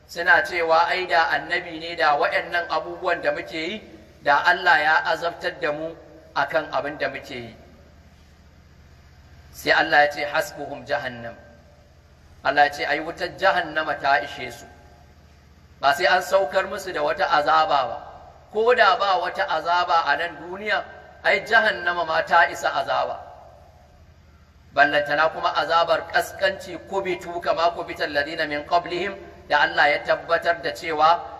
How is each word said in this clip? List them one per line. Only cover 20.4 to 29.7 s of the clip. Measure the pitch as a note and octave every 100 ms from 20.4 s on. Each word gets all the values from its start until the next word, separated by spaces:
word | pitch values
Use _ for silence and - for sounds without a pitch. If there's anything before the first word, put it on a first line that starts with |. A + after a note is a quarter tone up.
duniya, | E3 F#3+ G#3+ G3 - - - -
ai | E3 G3
jahannama | G3 A3+ G#3+ F#3 F3 F3 D#3+
ma | D#3+
ta | D#3+ F3 F3
isa | E3+ D#3
azaba. | D3 C3+ C3 C3 - - - - - - - - - - - _ - _ - -
Ballantana | - D3 D3 D3 D3 D#3+
kuma | - F3 F3+
azabar | D3+ E3 E3+ D#3+ -
kaskanci, | F3+ E3 - F#3+ F#3 - E3+ -
"Kubitu | G3 F#3 F3 E3+ F3
kama | F#3+ D#3 - C#3
kubita | D#3+ E3
alladhina | E3 C#3+ D3 E3 D#3
min | D3
qablihim," | C#3+ - D3+ F3 G3 G3 - - -
da | D3
Allah | D#3+